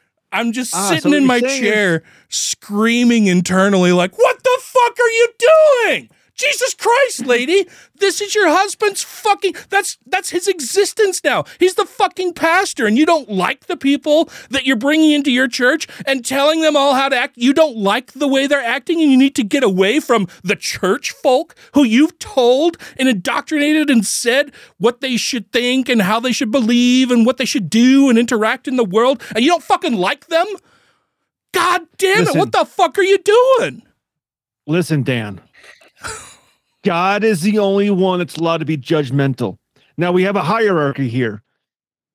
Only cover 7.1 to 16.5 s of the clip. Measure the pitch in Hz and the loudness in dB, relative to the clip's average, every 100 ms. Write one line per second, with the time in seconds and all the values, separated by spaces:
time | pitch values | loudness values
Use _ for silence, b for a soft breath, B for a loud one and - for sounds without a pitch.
7.1 | - 240 247 254 381 370 B B - 392 | -2 -2 -2 0 0 -2 B B -4 -2
8.1 | - 403 415 359 330 403 - 415 392 - | -2 -4 0 2 2 0 -2 -4 -4 -10
9.1 | - 427 392 392 - B 392 392 - - | -6 -2 0 -2 -6 B -4 -4 -8 -6
10.1 | 359 - 349 392 370 247 381 403 - 403 | -6 -4 -4 -4 -4 -2 -2 0 0 -2
11.1 | 359 311 214 - B 370 370 381 - 381 | 0 -2 -2 -4 B 0 0 -4 -2 -4
12.1 | - 370 339 320 349 392 - 220 220 320 | -2 -6 -2 0 0 0 -2 0 2 4
13.1 | 330 262 196 185 277 - 349 277 285 302 | 2 0 -4 -4 -4 -8 -4 -2 -2 0
14.1 | 302 330 B B 262 262 254 277 311 311 | 0 0 B B -4 -2 0 0 2 4
15.1 | 294 285 247 262 - 247 311 - B - | 2 0 0 0 0 0 0 -4 B -6
16.1 | 269 233 269 285 | -6 -4 -2 0